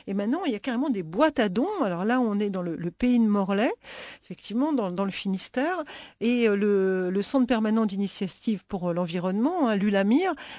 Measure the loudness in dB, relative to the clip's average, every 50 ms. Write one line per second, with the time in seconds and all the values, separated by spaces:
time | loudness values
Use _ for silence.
0 | -8 -6 -4 -2 0 0 0 0 0 -2 -2 -2 -4 -4 -2 -2 0 0 0 -2
1 | -4 -4 0 2 2 2 4 2 0 2 2 0 0 0 0 -2 -2 -2 -2 -2
2 | 0 0 2 2 2 0 0 0 -2 -2 -2 -4 -4 -4 -4 -4 -6 -6 -4 0
3 | 2 4 4 4 4 4 4 2 2 2 2 2 2 0 0 -4 -10 -18 -16 -16
4 | -16 -16 -18 -20 _ -16 -16 -16 -12 -6 -2 0 0 2 2 0 0 -2 -2 -2
5 | -2 -2 -4 -4 -4 -2 -2 -2 -4 -6 -4 -2 -2 -2 -2 -4 -6 -8 -10 -18
6 | -18 -18 -10 -4 0 0 2 4 4 2 2 2 2 2 2 4 2 2 2 0
7 | 0 0 0 -2 -2 0 2 2 2 2 2 2 2 2 2 2 2 0 0 -2
8 | -4 -4 -4 -4 -6 -6 -6 -6 -4 -4 -4 -4 -4 -8 -8 -4 -2 -2 -2 -2
9 | -2 -2 -2 -2 -2 0 0 2 0 0 0 0 0 0 2 2 2 2 2 2
10 | 4 4 4 4 4 2 -2 -4 -8 -16 -16